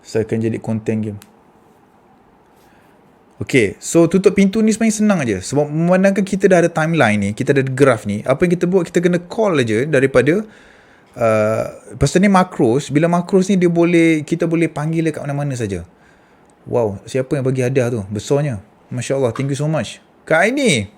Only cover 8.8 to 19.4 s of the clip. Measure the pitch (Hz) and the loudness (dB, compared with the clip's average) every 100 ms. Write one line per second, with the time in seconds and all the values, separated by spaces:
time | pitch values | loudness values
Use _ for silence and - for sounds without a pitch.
8.8 | 170 180 175 175 175 - 214 156 117 107 | 0 0 0 -2 -4 -2 0 0 0 0
9.8 | 143 143 131 135 127 180 214 - - - | 0 0 2 2 2 0 -4 -16 -20 -20
10.8 | _ _ _ - 117 110 107 110 117 - | _ _ _ -2 0 2 0 -2 -6 -10
11.8 | - - 139 180 202 196 180 - 135 127 | -20 -2 0 4 4 4 2 0 2 2
12.8 | - 143 165 175 175 190 185 196 175 170 | 0 0 2 0 2 0 2 2 2 2
13.8 | 170 170 165 160 147 170 170 170 160 156 | 2 4 4 2 -2 -4 -2 0 -2 -2
14.8 | 151 165 160 151 139 143 143 127 110 92 | -4 -2 -2 -4 -8 -6 -6 -4 -4 -6
15.8 | 85 _ _ _ _ _ _ _ - 120 | -10 _ _ _ _ _ _ _ -6 -2
16.8 | 113 98 - 131 127 143 131 131 123 131 | -2 -4 -8 -6 -4 -4 -2 -2 0 0
17.8 | 120 120 95 107 - 143 147 110 - _ | 0 -2 -6 -8 -2 -2 -2 -6 -12 _
18.8 | _ 123 - 139 127 113 | _ -10 -4 -2 -2 -2